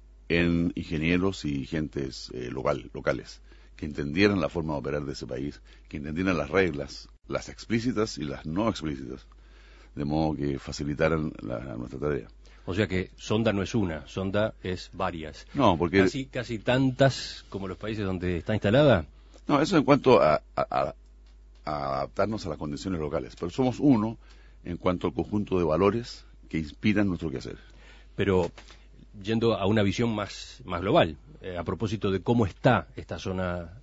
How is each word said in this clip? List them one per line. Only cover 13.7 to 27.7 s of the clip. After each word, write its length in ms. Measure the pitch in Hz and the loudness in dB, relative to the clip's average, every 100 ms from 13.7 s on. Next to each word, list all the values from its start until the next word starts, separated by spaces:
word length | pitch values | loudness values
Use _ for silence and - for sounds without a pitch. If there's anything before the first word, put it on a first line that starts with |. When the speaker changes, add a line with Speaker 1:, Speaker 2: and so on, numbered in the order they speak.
| 117 | 0
Speaker 2:
una, 320 | 92 78 69 | -2 -4 -8
Sonda 480 | - 95 101 110 - | -6 -2 0 -2 -4
es 260 | 98 90 - | -8 -8 -10
varias. 540 | 90 92 85 78 - - | -6 -6 -4 -12 -14 -8
Speaker 1:
No, 240 | 143 117 80 | 4 4 6
porque 220 | 85 95 | 4 6
Speaker 2:
¿Casi, 260 | 95 139 131 | 4 2 -6
casi 320 | 131 120 113 | -8 -6 -4
tantas 880 | 107 127 135 127 135 - - - - | 0 2 2 6 4 4 -8 -14 -10
como 180 | 98 95 | -8 -8
los 100 | 90 | -8
países 260 | 107 110 | -6 -4
donde 340 | 98 92 90 85 | -2 -2 0 -2
está 160 | - 110 | 0 0
instalada? 500 | 101 127 151 98 76 - - - - | 4 6 8 6 2 -14 -20 -12 0
Speaker 1:
No, 140 | - | 2
eso 160 | 160 180 | 4 4
en 60 | |
cuanto 360 | 127 143 131 113 | 6 6 8 8
a, 200 | 78 76 - - | 8 4 0 -4
a, 60 | 69 | -2
a, 240 | 65 71 - - - - - - - - | 0 -2 -6 -20 -20 -20 -20 -20 -12 -6
a 320 | 73 69 67 | -4 -4 -4
adaptarnos 480 | 69 - 101 107 87 | -4 -2 -2 -2 -6
a 40 | |
las 80 | 76 | -6
condiciones 420 | 78 71 98 87 | -6 -6 -4 -4
locales, 360 | 73 73 65 - | -2 -4 -6 -8
pero 120 | 87 | -6
somos 260 | - 127 104 | 0 -2 2
uno 380 | 147 117 110 113 - - - - | 4 4 2 -6 -16 -20 -20 -16
en 140 | 90 85 | -10 -2
cuanto 280 | 92 90 90 | 0 2 0
al 80 | |
conjunto 460 | - 85 104 101 92 | -2 -2 -2 0 2
de 40 | |
valores 640 | 82 78 101 117 120 - - - - | 2 4 4 4 -6 -14 -20 -20 -8
que 80 | 80 | -6
inspiran 500 | 76 - 107 101 98 | -6 -2 0 2 0
nuestro 220 | 85 82 | -2 -4
quehacer. 280 | 64 57 - - | -6 -10 -14 -18